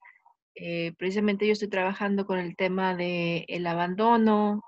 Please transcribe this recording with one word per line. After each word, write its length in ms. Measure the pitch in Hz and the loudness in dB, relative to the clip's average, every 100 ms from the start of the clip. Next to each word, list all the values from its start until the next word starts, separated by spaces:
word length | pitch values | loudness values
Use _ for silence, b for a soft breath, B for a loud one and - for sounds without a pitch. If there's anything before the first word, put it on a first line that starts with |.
| b b b _ _ 208 | b b b _ _ -14
eh, 380 | 170 170 170 - | -8 -6 -6 -4
precisamente 480 | 180 202 208 202 214 | -4 0 0 2 0
yo 80 | |
estoy 140 | 214 208 | 0 0
trabajando 560 | 190 185 202 202 196 196 | 0 0 -2 0 0 0
con 140 | 185 | -2
el 160 | 175 170 | -4 -2
tema 400 | 185 185 185 180 | -2 0 0 0
de 500 | 180 175 170 165 - | -2 -2 -2 -2 -4
el 180 | 175 175 | -6 -2
abandono, 960 | 170 175 185 226 233 220 208 208 208 | -2 -2 2 4 6 6 4 2 0